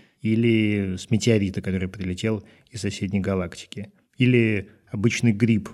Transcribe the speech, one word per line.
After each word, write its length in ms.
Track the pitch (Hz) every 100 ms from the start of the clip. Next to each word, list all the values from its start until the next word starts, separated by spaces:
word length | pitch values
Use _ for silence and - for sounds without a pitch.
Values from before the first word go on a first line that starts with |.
| _ _
или 760 | 110 110 117 113 107 104 98 92
с 140 | -
метеорита, 500 | 110 120 110 98 95
который 280 | 95 95 92
прилетел 560 | 98 92 92 110 110 - _ _
из 120 | 110
соседней 360 | 101 101 98 98
галактики? 720 | 95 95 85 - - - - _ _ _
Или 520 | 127 123 113 104 95 _ _
обычный 420 | 107 113 - 120
грипп? 380 | 101 113 110 -